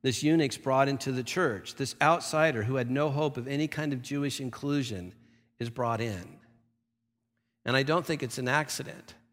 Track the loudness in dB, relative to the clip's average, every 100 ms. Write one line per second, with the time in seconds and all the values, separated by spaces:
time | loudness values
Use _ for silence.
0 | 0 2 4 4 4 0 0 4 4 2
1 | -2 -2 -2 0 0 0 -8 -6 -6 2
2 | 4 4 2 2 4 2 0 0 0 2
3 | 2 2 0 -2 -4 -2 -2 -2 -4 -4
4 | -4 -4 -2 -4 -8 -6 -2 0 0 -4
5 | -8 -14 _ _ _ _ -8 -2 -2 0
6 | -2 -6 -10 -18 _ _ _ _ _ _
7 | _ _ _ _ _ _ 0 2 4 0
8 | 0 -4 -4 -4 0 0 0 -6 -8 -14
9 | -20 -20 _